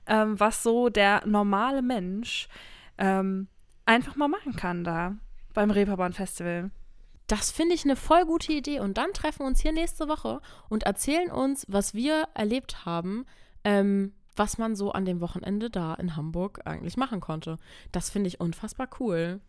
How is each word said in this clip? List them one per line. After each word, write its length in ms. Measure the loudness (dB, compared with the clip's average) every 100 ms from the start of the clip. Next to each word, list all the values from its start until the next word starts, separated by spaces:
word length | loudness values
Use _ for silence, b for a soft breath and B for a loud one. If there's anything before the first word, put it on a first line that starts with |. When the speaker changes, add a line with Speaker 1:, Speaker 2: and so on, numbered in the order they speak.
| 0
Speaker 1:
ähm, 320 | 2 4 4
was 240 | 2 2
so 280 | 2 4 4
der 360 | 6 6 4 4
normale 540 | 2 4 2 2 0
Mensch, 680 | 0 0 -2 -4 -6 -6 -8 B B B B -2
ähm, 500 | 2 2 2 -2 -6 _ -20 -4 2
einfach 300 | 4 2 0
mal 120 | 0
machen 260 | 0 -4
kann 300 | -4 -2 -2
da 320 | -2 -2 -2 -6 -12 -14 -6
beim 160 | 2 4
Reeperbahn 420 | 4 4 2 -2
Festival. 580 | -2 -6 -4 -4 -4 -6 -10 -16 -20 -20 -8 -2
Speaker 2:
Das 240 | 0 0
finde 240 | 0 2
ich 100 | 2
eine 120 | 2 2
voll 280 | 6 6
gute 280 | 6 0 0
Idee. 280 | -4 -2 -4
Und 180 | -2 -2
dann 140 | -2
treffen 280 | -2 -4 -4
wir 60 | 2
uns 140 | 4
hier 120 | 4
nächste 360 | 2 0 -2 -4
Woche 320 | -4 -4 -8 -10 B B
und 160 | -2
erzählen 460 | 0 0 2 2 0
uns, 360 | 0 0 -2 -2
was 260 | 0 0
wir 340 | 0 0 0 0
erlebt 500 | -2 0 0 -4 -8 -6
haben, 400 | -4 -4 -6 -8 b b b
ähm, 500 | 2 4 4 2 0 -6 -8 -4
was 220 | -2 -2
man 180 | -2 -2
so 160 | -2
an 120 | -2
dem 160 | -2 -2
Wochenende 500 | -4 -6 -4 -4 -4
da 240 | -4 -4
in 200 | -4 -4
Hamburg 460 | -4 -4 -4 -6 -6
eigentlich 320 | -10 -8 -6 -4
machen 240 | -4 -4
konnte. 380 | -6 -8 -8 -10 B B B
Das 200 | -6 -4
finde 180 | -2 -4
ich 120 | -2
unfassbar 480 | -4 -4 -8 -8 -8 -6
cool. 400 | -2 -2 -2 -6